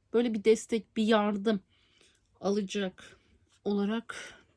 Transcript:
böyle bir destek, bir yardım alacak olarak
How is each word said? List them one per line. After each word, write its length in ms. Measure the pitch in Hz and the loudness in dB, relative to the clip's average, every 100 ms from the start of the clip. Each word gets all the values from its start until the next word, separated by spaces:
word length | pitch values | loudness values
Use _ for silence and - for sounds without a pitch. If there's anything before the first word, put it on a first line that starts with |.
| _ | _
böyle 200 | 226 240 | 0 0
bir 100 | 214 | 2
destek, 540 | 220 220 - 226 - - | 4 2 2 -4 -4 -2
bir 60 | |
yardım 560 | 214 220 208 202 208 208 - _ _ _ _ _ _ _ | 2 2 2 0 -2 -2 -6 _ _ _ _ _ _ _
alacak 760 | 185 202 196 208 190 - - - _ _ _ _ 202 | -2 -2 -4 -6 -6 -8 -20 -20 _ _ _ _ -4
olarak 720 | 202 202 226 - - - - _ | -2 -2 -4 -8 -14 -16 -20 _